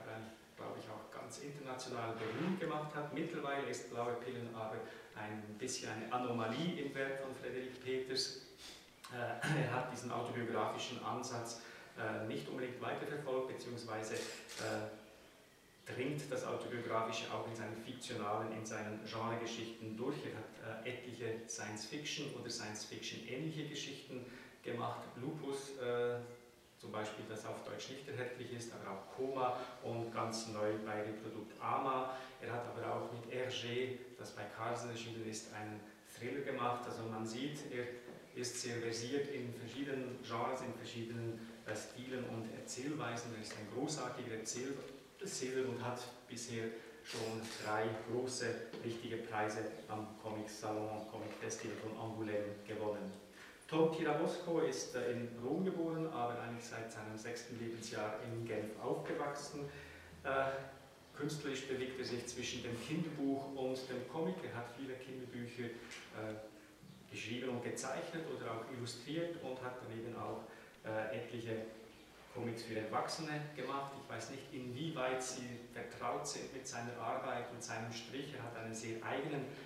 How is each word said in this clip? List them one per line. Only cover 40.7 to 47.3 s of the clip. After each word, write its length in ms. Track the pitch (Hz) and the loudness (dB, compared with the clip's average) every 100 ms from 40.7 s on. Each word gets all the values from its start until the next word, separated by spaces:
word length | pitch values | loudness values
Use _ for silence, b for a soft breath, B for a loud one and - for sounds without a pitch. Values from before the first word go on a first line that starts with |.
verschiedenen, 760 | 113 113 117 113 117 117 113 B B - | -4 -4 -2 -2 0 0 -2 B B -2
äh, 80 | |
Stilen 500 | - - 127 127 127 120 | -2 -2 -6 -2 -2 0
und 180 | 113 110 - | -2 -2 -4
Erzählweisen. 800 | - 127 139 147 117 120 117 110 | -4 -2 0 2 2 0 -2 -4
Er 60 | |
ist 100 | 101 | -4
ein 160 | 104 101 | -4 -2
großartiger 640 | 113 147 - 123 131 113 110 | 0 2 2 0 -2 -2 -2
Erzähl-, 380 | 110 120 135 135 - - - - | 0 0 0 0 -4 -8 -12 -6
Erzähler 480 | - - 127 131 123 | -2 0 2 4 4
und 160 | 117 | 2
hat 160 | 120 120 - - - | 2 0 -2 -8 -8
bisher 360 | 117 - 113 113 - B B | -6 -2 0 0 -2 B B
schon 380 | - 117 110 | -4 0 2